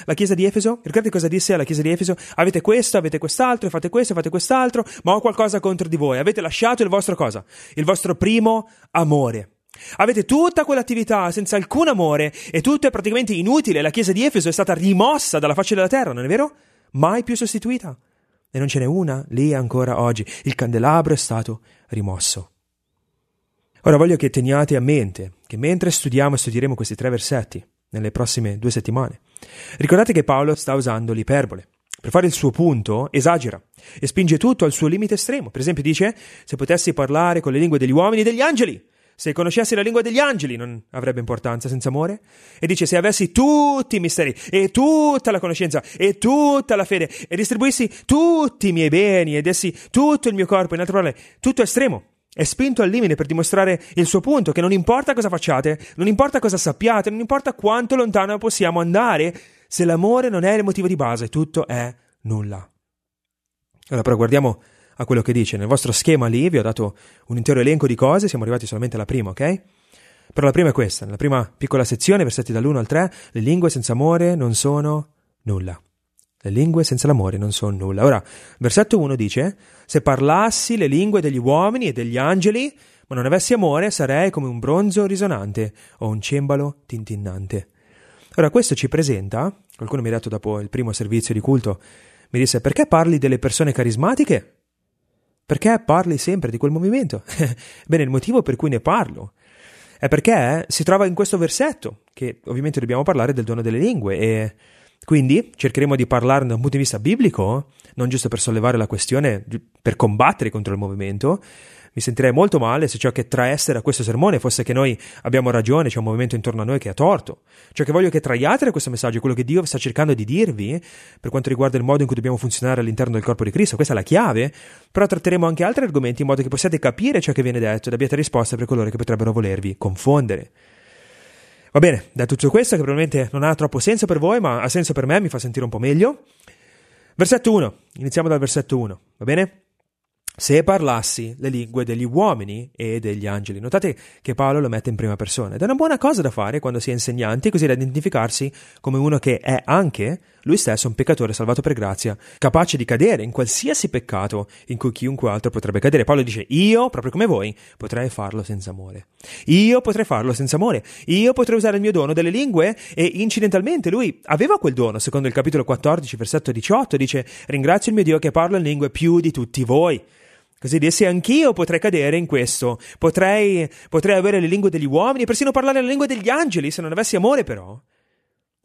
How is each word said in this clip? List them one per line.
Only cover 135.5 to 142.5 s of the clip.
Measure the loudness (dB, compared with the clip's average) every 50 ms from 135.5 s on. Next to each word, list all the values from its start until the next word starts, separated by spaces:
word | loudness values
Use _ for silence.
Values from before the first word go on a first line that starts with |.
| -6 -4 -4
un | -4
po' | -4 -2
meglio. | 0 0 2 4 4 2 2 -2 _ _ _ _ _ -20 -20 _ _ _ _ _ _ _ _ _ _ _ _
Versetto | -2 2 2 2 2 4 4
uno, | 4 4 2 0 -6 _ _ _ -12
iniziamo | -10 -8 -4 -2 -2 0 0
dal | 0 0
versetto | 0 -2 -2 -2 -2 -2 -2 -4
uno, | -4 -6 -10 -14 _ _ _
va | -8 -4
bene? | -2 0 0 0 -2 -4 _ _ _ _ _ _ _ _ _ _ _ _ _ _ -18 -12
"Se | -6 0 2 2 4 4
parlassi | 4 2 2 2 0 0 0 -2 -4 -6 -6 -8 -10 -10
le | -8 -6 -4
lingue | -4 -4 -6 -6 -4 -4 -4
degli | -4 -4 -4 -4
uomini | -2 0 2 2 2 0 -2 -4 -8